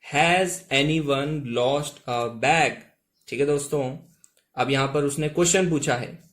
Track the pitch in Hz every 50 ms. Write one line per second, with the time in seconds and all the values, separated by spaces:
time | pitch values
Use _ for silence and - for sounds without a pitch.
0 | _ - - 143 156 170 175 185 190 180 180 - - - - 135 139 151 156 160
1 | 156 139 139 135 139 143 156 156 139 123 117 117 123 127 139 147 147 147 - -
2 | _ - 123 120 120 117 117 113 113 131 156 170 156 131 113 - - - _ _
3 | _ _ _ _ _ - - 117 139 143 147 143 139 - - 147 139 127 135 160
4 | - - _ _ _ _ _ _ _ _ _ - 127 120 139 135 135 139 135 151
5 | 143 143 139 - 156 151 151 - 175 170 - 196 185 175 165 147 139 - 131 120
6 | 120 - - - - -